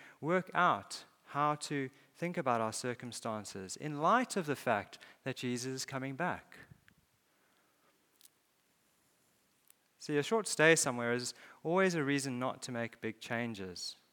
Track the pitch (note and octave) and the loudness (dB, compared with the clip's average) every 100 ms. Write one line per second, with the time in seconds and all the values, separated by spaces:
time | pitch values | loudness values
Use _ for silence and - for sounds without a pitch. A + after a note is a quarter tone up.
0 | - - C#3+ F3+ F3 - F3 A2 - - | -20 -8 0 0 2 4 4 4 -2 -12
1 | - _ - C#3+ D3 D3 - D3 C3 - | -14 _ -8 0 2 0 -2 -4 -4 -8
2 | - - E3+ F3 C3 A#2 A2 A2 B2+ A#2 | -20 -8 -4 -2 2 2 2 -2 -4 -4
3 | B2 A2 A#2 G#2+ G2+ G2+ F#2+ - D3+ D3 | -8 -8 -6 -6 -6 -10 -10 -8 -6 0
4 | D#3+ A3+ B3 - D3+ C3+ - G#2+ G2 - | 4 4 2 -2 -2 -2 0 0 0 -12
5 | - - - B2+ B2+ B2 C3 C3 - C#3 | -20 -10 -8 -6 -4 -4 -4 -6 -6 -6
6 | C3+ C3+ F3 G#2+ - - - - _ _ | -6 -4 -4 -4 -8 -20 -20 -20 _ _
7 | _ _ _ _ _ _ _ _ _ _ | _ _ _ _ _ _ _ _ _ _
8 | _ _ - _ _ _ _ _ _ _ | _ _ -20 _ _ _ _ _ _ _
9 | _ _ _ _ _ _ _ - _ _ | _ _ _ _ _ _ _ -20 _ _
10 | - D3 C#3 A3+ G#3 - D#3 D#3+ C#3+ A#2+ | -2 0 2 0 0 4 8 8 4 0
11 | A#2+ A#2+ B2 - - - D#3 F3+ F#3+ E3+ | 0 0 -2 -8 -16 -10 0 4 4 4
12 | C3+ C#3 C3+ B2 B2+ - - A#2+ A#2 - | 2 2 0 -2 -2 -4 -6 -4 -4 -4
13 | A2+ A2 - A#2 A#2+ G#2 F#2+ E2+ - - | -8 -8 -4 -2 -2 -4 -8 -8 -10 -12
14 | _ | _